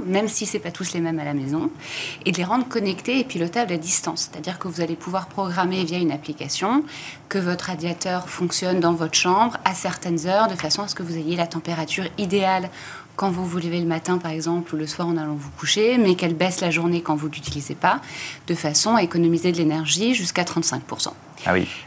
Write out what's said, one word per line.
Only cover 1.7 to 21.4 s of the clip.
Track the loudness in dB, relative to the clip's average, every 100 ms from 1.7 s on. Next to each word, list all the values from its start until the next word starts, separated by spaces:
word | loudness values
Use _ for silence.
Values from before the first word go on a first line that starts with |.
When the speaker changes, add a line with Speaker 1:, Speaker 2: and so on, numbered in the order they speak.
| -6 -10 -8 -8 -4 -2
Speaker 1:
et |
de | 0
les | 2
rendre | 0 2
connectés | 0 0 -2 0 0
et | 0
pilotables | -2 0 0 0
à | 0
distance. | 0 0 0 -4 -6
C'est-à-dire | -6 -8 -6
que | -6
vous | -4
allez | -2 -4
pouvoir | -4 -4 -4
programmer | -4 -2 2 2 2
via | 0 2
une | 0
application | 0 -6 -8 -4 -2 2 2 0 -6 -14 -14 -4
que | 0
votre | 0 -2 -4
radiateur | -4 -4 -2 -2 -2 -4
fonctionne | -4 -2 0 0 2
dans | 2
votre | 2 2 2
chambre | 4 4 4 2 0
à |
certaines | 2 0 -2 -2 0 2
heures, | 4 4
de | 2
façon | -2 -2
à | -2
ce | -6
que |
vous | -4 -4
ayez | -2 0
la | -2
température | -4 -4 -4 -2 -4 -4 -4
idéale | 0 2 4 2 -2 -10 -14 -16 -12 -2
quand | -2
vous | 0 -2
vous | -2
levez | 0 0
le | 2
matin, | 0 0 0
par | 0
exemple, | -2 0 -2 -2
ou | -4
le | -4
soir | -2 0
en | 0
allant | -2 -4
vous | -8 -6
coucher, | 0 4 6 6
mais | 6 4
qu'elle | 2
baisse | 2 2 4
la | 2
journée | 2 2 2
quand | 0 -2
vous | -2
ne |
l'utilisez | -6 -8 -4 -4 0
pas, | 2 2 -4 -10 -10 -8 -4
de | -2
façon | 0 2 4 4
à |
économiser | 4 4 4 4 2
de | 2
l'énergie | 2 2 0 2 2 2
jusqu'à | 2 0 0
trente-cinq | 0 0 -2
pour | -4 -4
cent. | -4 -4 -16 -4